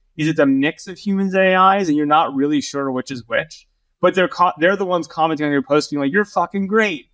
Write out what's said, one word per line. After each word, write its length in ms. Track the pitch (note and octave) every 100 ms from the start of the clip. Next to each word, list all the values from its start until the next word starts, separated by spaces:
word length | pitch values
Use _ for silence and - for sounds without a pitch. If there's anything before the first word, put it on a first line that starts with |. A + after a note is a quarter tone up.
| _ -
is 140 | D#3
it's 100 | D3+
a 60 | C#3
mix 420 | C3+ C#3+ - -
of 100 | F3
humans 360 | G3+ G3 G3
and 100 | F#3+
A 340 | F#3 F#3 F#3+ G3
Is, 120 | F#3
and 80 | D3
you're 80 | D3
not 280 | D#3 C#3+
really 280 | C3+ C#3+ D3+
sure 280 | - C#3+ C#3
which 220 | B2+ -
is 160 | C3 A2+
which. 400 | A#2 D#3 - _ _ _ _
But 160 | F3+ F3+
they're 140 | F3
co-, 240 | - F3+ -
they're 180 | E3+ G3
the 80 | F#3+
ones 200 | F3+ D#3+
commenting 400 | - D#3+ D3+ D3+
on 60 |
your 120 | C#3+
post 260 | - D3 C#3+
being 100 | D3
like, 140 | C#3
"You're 100 | F#3
fucking 440 | G#3 F#3+ E3+ G3 F#3+
great," 400 | G#3+ G#3+ D3+ -